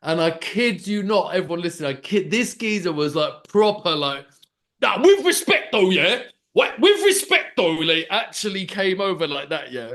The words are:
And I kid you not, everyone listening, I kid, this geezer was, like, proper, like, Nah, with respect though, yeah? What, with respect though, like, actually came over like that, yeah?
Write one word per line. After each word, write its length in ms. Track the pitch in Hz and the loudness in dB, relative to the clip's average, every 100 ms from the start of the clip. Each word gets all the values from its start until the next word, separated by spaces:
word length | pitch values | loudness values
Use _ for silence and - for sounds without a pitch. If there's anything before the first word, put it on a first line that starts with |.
And 180 | 139 165 | -2 0
I 120 | 165 | 0
kid 540 | 165 - 196 240 185 170 | -2 -6 0 0 0 -4
you 160 | 208 | -4
not, 320 | 196 208 - | 0 0 0
everyone 260 | 175 175 170 | -2 -2 -4
listening, 300 | 175 165 147 | -4 -4 -6
I 40 | |
kid, 360 | 135 - 202 156 | -6 -2 -2 0
this 240 | 208 240 | -2 -2
geezer 380 | - 226 214 175 | -4 -4 -2 -2
was, 220 | 151 147 | -2 -2
like, 300 | 156 151 - | 0 -2 -4
proper, 500 | - 202 214 208 - | -4 2 2 2 -2
like, 320 | 156 143 139 139 _ _ _ _ _ | -2 -2 -6 -12 _ _ _ _ _
Nah, 180 | 240 196 | 0 4
with 240 | 285 403 | 6 6
respect 480 | 285 - - - - | 4 0 2 0 2
though, 180 | 214 185 | 2 4
yeah? 320 | 185 160 240 - _ _ | 4 2 0 -4 _ _
What, 240 | - - - | 0 0 4
with 240 | 294 403 | 4 6
respect 520 | 403 381 - 359 - - | 4 2 2 0 0 0
though, 140 | 180 | 0
like, 360 | 160 160 160 165 | 0 0 0 0
actually 560 | 196 226 - 208 196 180 | -4 -4 -6 -6 -6 -8
came 340 | 202 196 185 | -2 -2 0
over 260 | 196 175 160 | -2 -2 -4
like 200 | 143 143 | -4 -6
that, 200 | 156 139 | -8 -8
yeah? 200 | 123 117 | -10 -12